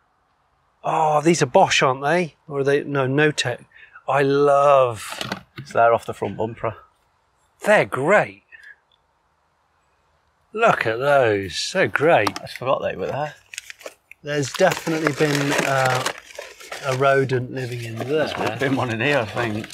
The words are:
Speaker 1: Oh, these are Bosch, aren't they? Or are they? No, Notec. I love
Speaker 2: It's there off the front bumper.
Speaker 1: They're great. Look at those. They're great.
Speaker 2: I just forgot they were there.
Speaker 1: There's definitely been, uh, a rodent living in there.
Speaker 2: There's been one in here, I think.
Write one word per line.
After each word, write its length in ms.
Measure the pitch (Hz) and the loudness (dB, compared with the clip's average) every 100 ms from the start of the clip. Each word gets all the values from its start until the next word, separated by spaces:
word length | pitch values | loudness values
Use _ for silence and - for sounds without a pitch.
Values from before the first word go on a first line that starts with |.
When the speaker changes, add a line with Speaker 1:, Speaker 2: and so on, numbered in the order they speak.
| _ _ _ _ _ _ _ _ | _ _ _ _ _ _ _ _
Speaker 1:
Oh, 380 | - 160 156 151 | -4 0 2 2
these 220 | 151 165 | 2 2
are 40 | 135 | 4
Bosch, 340 | 190 165 - | 4 4 4
aren't 200 | 147 131 | 2 2
they? 320 | 143 175 170 - - | 0 0 -2 -8 -8
Or 120 | 139 | -2
are 40 | |
they? 180 | 135 143 | 0 0
No, 240 | 143 139 127 | 0 -2 0
Notec. 580 | 139 151 - 127 120 - - - - - | 2 2 0 -4 -6 -12 -20 -20 -10 -2
I 140 | 135 | 0
love 1200 | 139 139 143 139 143 135 127 104 - - - - - - | 2 4 4 4 6 6 4 -2 -12 -12 -10 -12 -14 -18
Speaker 2:
It's 140 | - | -4
there 200 | 120 117 | 2 4
off 100 | 113 - | 4 -2
the 80 | |
front 220 | 110 104 95 | -8 -8 -6
bumper. 380 | 110 117 113 - _ _ _ _ _ _ _ _ | -8 -6 -8 -8 _ _ _ _ _ _ _ _
Speaker 1:
They're 200 | - 208 | 2 2
great. 580 | 117 131 147 208 107 98 _ - - - _ _ _ _ _ _ _ _ _ _ _ _ _ _ _ _ _ | 2 -2 2 2 0 -8 _ -20 -20 -20 _ _ _ _ _ _ _ _ _ _ _ _ _ _ _ _ _
Look 320 | 214 226 - 117 | 0 2 2 -2
at 120 | 113 | -2
those. 720 | 139 139 117 101 95 - - | 2 4 4 2 -2 -6 -4
They're 140 | 190 135 | -2 0
great. 440 | - 151 143 101 - | 2 4 4 2 -4
Speaker 2:
I 60 | - | -12
just 100 | - | -8
forgot 260 | 127 - | -4 -2
they 140 | 95 87 | -4 -6
were 100 | 80 | -6
there. 280 | 131 151 - _ - - - - - _ _ | -6 -8 -12 _ -18 -18 -20 -20 -20 _ _
Speaker 1:
There's 300 | 147 147 131 | -6 -4 -4
definitely 600 | - 185 - 170 160 156 | 0 0 0 -4 -2 -2
been, 380 | 139 151 143 143 143 139 | 0 0 0 -2 -2 -2
uh, 380 | 135 127 127 123 - - - - - - - 143 | 0 0 -2 -4 -10 -16 -18 -18 -20 -18 -8 -6
a 100 | 131 | 0
rodent 540 | 139 135 131 131 127 | 2 2 2 -2 -4
living 300 | 131 127 120 | -8 -8 -10
in 120 | 117 113 | -10 -10
there. 100 | 123 151 139 | -4 -2 -2
Speaker 2:
There's 320 | - 104 113 | -4 -6 -4
been 160 | 135 131 | -2 -2
one 140 | 123 | -2
in 100 | 113 | -2
here, 180 | 135 143 | 0 0
I 60 | |
think. 420 | 107 120 113 107 110 | -2 -4 -4 -6 -10